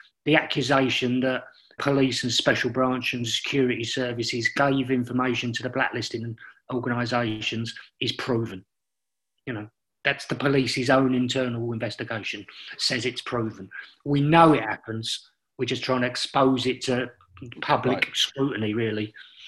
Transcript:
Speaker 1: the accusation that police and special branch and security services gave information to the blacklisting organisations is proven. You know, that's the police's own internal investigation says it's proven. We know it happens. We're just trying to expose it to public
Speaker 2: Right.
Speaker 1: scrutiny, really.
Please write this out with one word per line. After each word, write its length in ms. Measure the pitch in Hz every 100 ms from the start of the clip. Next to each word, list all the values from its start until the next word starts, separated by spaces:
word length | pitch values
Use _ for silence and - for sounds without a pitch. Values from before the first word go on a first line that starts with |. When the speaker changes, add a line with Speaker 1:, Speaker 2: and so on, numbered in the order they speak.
| - _ 147
Speaker 1:
the 100 | 151
accusation 840 | - 147 127 135 127 - 123 127
that 220 | 131 127 - _ _ -
police 420 | 139 139 135 113
and 100 | 123
special 380 | - 139 120 120
branch 440 | 123 127 127 120
and 120 | 123 117
security 560 | - - 143 123 117
services 680 | 117 135 123 117 117 120 113
gave 420 | - 139 135 127
information 600 | 127 123 123 127 120 123
to 120 | 113
the 60 | 127
blacklisting 640 | 135 123 123 - 117 117 110 - - -
organisations 1040 | 127 123 120 117 123 117 107 107 113 117 - - -
is 120 | -
proven. 520 | - - 117 110 92 - _ _ _ _ _ _ _ -
You 60 |
know, 160 | 107 107 _ _ _
that's 220 | 139 139 -
the 80 |
police's 560 | 123 139 139 120 131 127
own 240 | 135 131
internal 580 | 127 123 135 123 120 117
investigation 760 | 113 117 - 113 110 98 104 98 - - -
says 280 | - 127 123
it's 160 | 123
proven. 460 | - 123 110 - 95 - - _
We 160 | 143 143
know 320 | 143 165 165
it 100 | 139
happens. 680 | 110 101 - 110 113 - - _ _ -
We're 80 | 127
just 180 | 123
trying 160 | - 127
to 40 | 123
expose 600 | - - 139 135 127 123
it 140 | -
to 280 | - 123 123 - _ - 127 -
public 460 | - 131 127 127 -
Speaker 2:
Right. 100 | -
Speaker 1:
scrutiny, 580 | - 135 139 107 107
really. 400 | 110 113 107 107 - - -